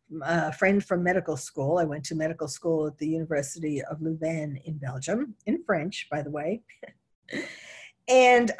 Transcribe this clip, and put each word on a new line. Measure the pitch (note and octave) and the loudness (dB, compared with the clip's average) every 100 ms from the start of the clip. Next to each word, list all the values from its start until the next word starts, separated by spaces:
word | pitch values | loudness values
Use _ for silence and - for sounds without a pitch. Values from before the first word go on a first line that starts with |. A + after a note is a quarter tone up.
| - D#3 | -16 -8
a | C#3+ E3+ D#3 | -2 0 0
friend | - F#3+ G3+ | 2 4 4
from | - F3+ | 2 0
medical | F3 F#3 E3+ D3 | 2 0 0 -6
school. | - - C#3 F3 | -6 -4 0 2
I | D#3+ | 0
went | D3 C3+ | -2 -6
to | D#3+ | -2
medical | D#3 E3 D3 | -2 -4 -8
school | - E3+ D#3+ D3+ | -6 -2 0 0
at | C#3+ | -2
the | D3+ | -2
University | D#3+ D#3+ D3 C#3 E3 D#3 C#3+ | -2 -2 -2 -4 -4 -4 -4
of | - D#3 | -6 -6
Louvain | D#3+ D#3+ D#3+ D#3+ D3+ C#3 - | -4 -4 -4 -4 -4 -8 -8
in | D3+ | -8
Belgium, | C3+ C3 D3 A3 C#4 - - | -8 -8 -4 -4 -4 -8 -4
in | E4 | -2
French, | - F3 E3 - - | 0 -2 -2 -8 -8
by | D3+ | -6
the | C#3+ | -6
way. | D3+ F#3 A3+ _ - - _ _ _ - | -6 -4 -6 _ -20 -20 _ _ _ -12
<laughs> | - - - - - - _ - | -10 -10 -14 -20 -20 -20 _ 6
And, | B3+ B3 B3 A#3 - | 8 10 8 6 4